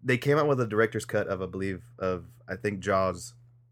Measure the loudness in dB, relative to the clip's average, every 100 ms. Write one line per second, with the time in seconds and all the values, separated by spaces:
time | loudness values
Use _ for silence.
0 | 0 0 4 2 4 2 2 2 2 2
1 | -2 -2 0 -2 -4 -4 -4 -6 -10 -4
2 | -2 -2 -6 -20 -12 -4 -4 -2 0 2
3 | 2 -2 -10 -18 -20 -20 _